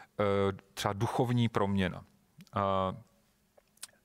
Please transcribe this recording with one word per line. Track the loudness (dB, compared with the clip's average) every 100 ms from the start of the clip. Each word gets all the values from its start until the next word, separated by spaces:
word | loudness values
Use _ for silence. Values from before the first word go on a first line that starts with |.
| -12 -2
eh, | 0 2 0 -2 -10
třeba | -6 -4
duchovní | -2 -2 0 0 2 2
proměna. | 2 0 2 0 -2 -16 _ _ -20 -10
A | -2 0 2 0 -4 -14 _ _ _ _ _ _ _ -20 _